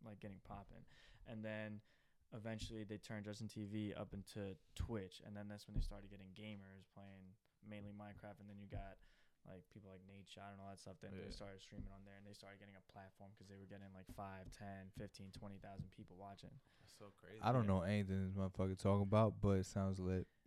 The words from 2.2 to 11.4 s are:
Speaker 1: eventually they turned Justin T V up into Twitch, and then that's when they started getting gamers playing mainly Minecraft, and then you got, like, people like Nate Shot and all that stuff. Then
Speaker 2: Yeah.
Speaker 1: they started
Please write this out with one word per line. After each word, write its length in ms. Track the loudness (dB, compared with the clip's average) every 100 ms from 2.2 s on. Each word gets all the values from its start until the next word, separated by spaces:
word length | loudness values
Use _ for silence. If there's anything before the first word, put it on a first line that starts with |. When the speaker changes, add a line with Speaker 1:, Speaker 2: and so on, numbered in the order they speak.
| _
Speaker 1:
eventually 520 | -6 -2 -2 -2 -4
they 140 | -4 -4
turned 260 | -4 -4
Justin 240 | -4 -4 -4
T 160 | -2
V 300 | 0 2 2
up 180 | 0 -2
into 420 | -4 -6 -4 -4 -6 -10
Twitch, 460 | -2 0 0 -4 -8
and 120 | -10 -8
then 100 | -6
that's 180 | -8 -2
when 80 |
they 60 | 2
started 300 | 2 0 -8
getting 180 | -12 -14
gamers 500 | -10 -8 -8 -10 -16 -16
playing 420 | -16 -14 -14 -18 -20 _ _
mainly 280 | -12 -8 -8
Minecraft, 480 | -8 -10 -10 -12 -12
and 80 | -12
then 80 | -12
you 80 | -8
got, 320 | -6 -6 -10 -18 -20 -20 _ -16
like, 200 | -16 -14
people 180 | -18 -16
like 140 | -16
Nate 240 | -14 -16 -14
Shot 240 | -12 -12
and 80 | -10
all 80 | -10
that 100 | -10
stuff. 220 | -12 -12
Then 140 | -8
Speaker 2:
Yeah. 100 | -8
Speaker 1:
they 60 | -6
started 280 | -6